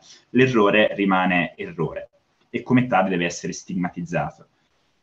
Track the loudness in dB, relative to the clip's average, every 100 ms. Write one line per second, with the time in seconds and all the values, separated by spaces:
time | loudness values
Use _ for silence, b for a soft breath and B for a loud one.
0 | B B B 2 4 4 4 4 2 2
1 | 2 2 2 0 -2 -6 -12 -6 -6 -6
2 | -14 _ _ _ _ -8 0 0 2 0
3 | 0 0 -2 -4 -10 -10 -8 -6 -4 -6
4 | -6 -6 -6 -10 -20 _ _ _ _ _